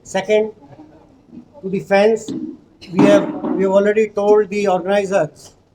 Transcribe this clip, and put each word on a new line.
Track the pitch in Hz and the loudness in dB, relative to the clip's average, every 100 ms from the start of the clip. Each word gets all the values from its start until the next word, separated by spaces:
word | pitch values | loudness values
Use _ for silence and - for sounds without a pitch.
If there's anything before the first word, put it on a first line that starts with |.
Second, | - 190 196 214 214 - - - - - _ _ _ - - - | -8 -8 0 0 0 -8 -20 -20 -20 -20 _ _ _ -20 -20 -14
to | 190 | -8
the | 185 | -8
fans, | 151 196 208 220 - - - - _ _ - | -2 2 2 0 -4 -10 -10 -14 _ _ -8
we | 180 | 2
have, | 202 202 - - - | 4 4 2 -8 -6
we | 180 | -2
have | 190 | 2
already | 190 202 208 214 | 2 2 0 -2
told | 208 202 214 202 | -2 2 2 2
the | 208 202 | -2 -2
organizers | 180 175 202 196 196 156 - - _ _ | -2 0 -2 0 -2 -2 -8 -20 _ _